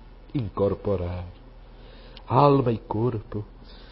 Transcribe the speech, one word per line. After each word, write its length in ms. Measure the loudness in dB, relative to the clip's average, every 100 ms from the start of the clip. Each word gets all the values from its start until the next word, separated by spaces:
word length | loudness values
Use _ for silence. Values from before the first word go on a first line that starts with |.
| -20 -20 -8
incorporar. 920 | -6 -4 0 0 0 -2 -2 -2 -6 -10 -14 -20 -20 -20 -20 -20 -20 -20 -18 -2
Alma 460 | 4 6 6 4
e 60 | -2
corpo 680 | -2 -2 -2 -2 -6 -10 -10 -16 -20 -20 -20